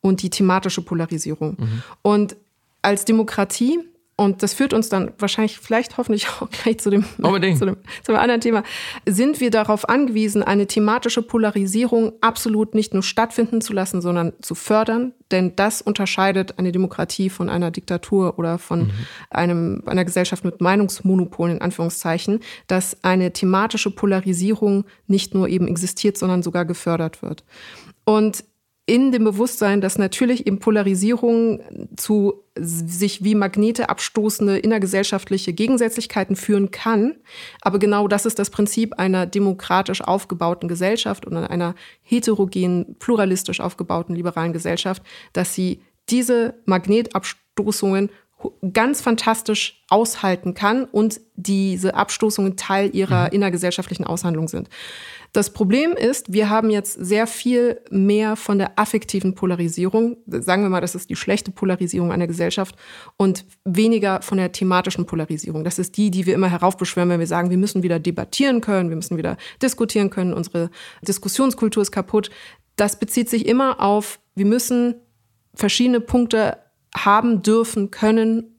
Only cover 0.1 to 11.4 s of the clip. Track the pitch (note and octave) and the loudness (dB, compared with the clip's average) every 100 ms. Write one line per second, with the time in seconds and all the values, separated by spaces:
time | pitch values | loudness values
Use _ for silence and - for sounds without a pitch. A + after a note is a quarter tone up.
0.1 | F#3+ F#3 - F#3+ F#3 F#3 F#3 E3+ F3 E3 | 0 0 2 4 4 0 -4 -4 -4 -2
1.1 | D#3+ D#3 D#3 D#3 F#3 A2+ A2 - - G3+ | -4 -6 -4 -6 -4 -4 -4 -8 -4 2
2.1 | G#3 G#3 - _ _ _ _ - G3+ - | 2 2 -4 _ _ _ _ 0 0 2
3.1 | A3+ G#3+ - G3 - A#3+ E4+ E4+ _ _ | 2 2 -2 -4 0 0 0 -4 _ _
4.1 | - G3+ G3 G3+ - C4+ A3 A3 G3 F#3 | 0 0 2 -2 0 0 0 0 -2 -2
5.1 | - G3+ - G#3+ - - A3+ B3 - A#3+ | -4 -4 0 -2 -4 -2 -2 -2 -6 -2
6.1 | G#3+ - - - - - A3+ - G3+ G3+ | -2 -2 -6 -10 -4 -2 0 0 -2 -4
7.1 | - E3 F#3+ F#3 D#3+ F#3+ G3 - - - | -2 0 2 2 2 0 -4 -10 -14 0
8.1 | A3 A#3+ A#3 A#3 A3 G#3+ - - - - | 2 4 2 2 0 -2 -10 -12 -6 -2
9.1 | G3 C4 D4+ B3 A3 G#3+ G#3 - B3 C#4 | 2 2 2 2 2 2 0 2 2 2
10.1 | A3 G#3+ G#3 - G3+ G3+ - G#3 A#3 A#3+ | 2 2 2 2 2 2 2 2 2 0
11.1 | A#3+ A3+ A#3 | -2 0 0